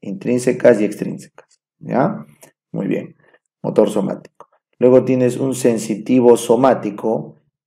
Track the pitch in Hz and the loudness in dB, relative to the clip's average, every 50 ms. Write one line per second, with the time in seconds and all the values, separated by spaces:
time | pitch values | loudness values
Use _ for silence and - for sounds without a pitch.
0 | - 107 95 98 - 117 123 123 127 127 120 - - 120 117 104 107 - - - | -14 -14 -12 -8 -4 -4 -4 -2 0 -2 0 4 4 4 4 4 2 -2 -4 -6
1 | - - - - - - _ - - _ _ _ _ _ _ _ - 113 110 123 | -10 -10 -10 -12 -16 -20 _ -20 -20 _ _ _ _ _ _ _ -10 -4 -2 -2
2 | 117 - - - - - _ _ - - _ _ _ _ - - - - - - | -2 -2 -4 -8 -12 -18 _ _ -20 -20 _ _ _ _ -10 -8 -6 -6 -6 -6
3 | - 170 _ _ _ _ _ _ _ _ _ _ - - - - 107 101 - 107 | -8 -12 _ _ _ _ _ _ _ _ _ _ -10 -2 0 0 0 2 0 -2
4 | 98 98 - - - - _ - - _ _ _ _ _ _ - 120 127 127 127 | -4 -4 -6 -10 -14 -20 _ -20 -20 _ _ _ _ _ _ 0 4 4 6 4
5 | 127 127 131 127 127 123 - 120 135 135 123 127 - 123 113 104 107 - 107 101 | 4 2 0 0 0 -2 -2 -2 -4 -6 -4 -2 0 0 0 -2 -4 -6 -8 -6
6 | - - 127 127 120 120 120 113 - - 117 120 135 131 113 110 - 104 98 - | -4 0 0 4 6 6 6 4 4 0 2 2 4 2 2 0 -2 -8 -8 -6
7 | - 110 110 - - - - _ _ _ _ _ _ | -6 -4 -4 -6 -8 -12 -18 _ _ _ _ _ _